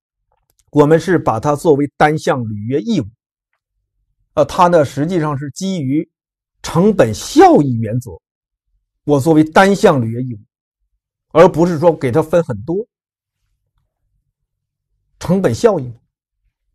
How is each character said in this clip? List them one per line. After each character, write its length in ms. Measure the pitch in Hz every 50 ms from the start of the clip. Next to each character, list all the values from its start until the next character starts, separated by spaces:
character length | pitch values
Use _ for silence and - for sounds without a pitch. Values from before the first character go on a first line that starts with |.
| _ _ _ _ _ _ _ _ _ _ _ _ _ _
我 160 | - 147 143
们 120 | 147 160 165
是 200 | 160 190 175 151
把 240 | - 143 110 110
它 160 | 110 147 147 143
作 160 | - 175 143
为 180 | 135 147 135 _ -
单 200 | 165 151 156 156
项 240 | - 180 156 131 120 110
履 80 | 107 104 101 117
约 120 | 131 156
义 220 | 208 233 226 165
务， 40 | 110 95 - _ _ _ _ _ _ _ _ _ _ _ _ _ _ _ _ _ _ _ _ _ _ _ -
呃， 100 | - 143
它 220 | - - - 180 175
呢 180 | 175 165 143
实 200 | 123 - - 147
际 140 | 170 190 170
上 180 | 151 151 147 131
是 120 | 147 143
基 300 | - - 185 190 190 175
于 280 | 139 127 139 156 160 _ _ _ _ _ _ _ _ _ _ _
成 340 | - - - 160 185 220 208
本 180 | - 139 113 104
效 480 | - - - - 294 392 370 320 202
益 120 | 147 135 123
原 260 | 113 113 104 113 127
则， 120 | - 117 82 - _ _ _ _ _ _ _ _ _ _ _ _ _ _ _ _ -
我 160 | 147 143 139
作 140 | 127 165 160
为 100 | 151 156
单 320 | 156 - 214 190 196 202
项 260 | 190 - 196 156 131
履 80 | 117 113
约 120 | 113 120
义 120 | 131 127 117
务， 40 | 104 - _ _ _ _ _ _ _ _ _ _ _ _ _ _ _ _ _ -
而 160 | 156 175 185
不 180 | - 147 170 180
是 100 | 175 147
说 160 | 160 175 151
给 160 | - - 127 117
它 100 | 160 151
分 180 | 160 - 175 160
很 180 | - 120 98 113
多。 240 | 147 170 202 233 _ _ _ _ _ _ _ _ _ _ _ _ _ _ _ _ _ _ _ _ _ _ _ _ _ _ _ _ _ _ _ _ _ _ _ _ _ _ _ _ _ _ _ _ _ _ _
成 220 | - - 180 196
本 120 | 185 - 117
效 240 | - - 233 202 160
益 120 | 127 123 113 _ _ _ _ _ _ _ _ _ _ _ _ _ _ _ _